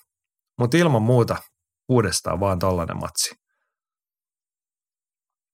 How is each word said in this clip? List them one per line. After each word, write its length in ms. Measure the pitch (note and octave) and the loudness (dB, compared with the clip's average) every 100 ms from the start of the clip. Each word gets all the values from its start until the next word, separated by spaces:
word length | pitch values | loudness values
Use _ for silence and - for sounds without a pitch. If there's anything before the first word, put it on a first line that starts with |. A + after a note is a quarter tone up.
| _ _ _ _ _ - | _ _ _ _ _ -4
Mut 140 | A#2+ | 0
ilman 280 | D#3+ E3+ A#2 | 2 2 2
muuta 340 | A2 B2+ A2 F2+ - _ _ _ - | 4 2 2 -4 -10 _ _ _ 0
uudestaan 500 | B2 G2+ - F2 E2+ | 0 2 -2 -4 -2
vaan 200 | G2 F2+ | -2 0
tollanen 380 | F#2+ F2+ E2 - | -2 -2 -4 -8
matsi. 380 | D#2+ - - - _ _ _ _ _ _ _ _ _ _ _ _ _ _ _ _ _ _ _ _ _ | -8 -8 -8 -10 _ _ _ _ _ _ _ _ _ _ _ _ _ _ _ _ _ _ _ _ _